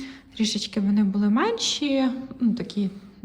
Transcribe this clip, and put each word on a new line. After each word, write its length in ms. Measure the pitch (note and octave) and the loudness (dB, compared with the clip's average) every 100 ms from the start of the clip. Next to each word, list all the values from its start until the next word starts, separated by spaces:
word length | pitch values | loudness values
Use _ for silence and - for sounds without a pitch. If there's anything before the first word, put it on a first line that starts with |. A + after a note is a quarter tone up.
| - - - - | -14 -16 -10 -2
Трішечки 440 | G#3+ G#3 - A3 | -2 -2 -4 -2
вони 240 | G3 G3+ | 2 4
були 260 | G3 G3 G#3 | 4 2 2
менші, 720 | A3+ G#4 A4+ - - C#4+ C4+ C4 B3+ - - | 4 2 0 -2 -2 0 2 2 -2 -8 -2
ну, 120 | A#3 | 0
такі 380 | - - G#3 F#3+ - - - | 0 -2 -2 -4 -4 -18 -18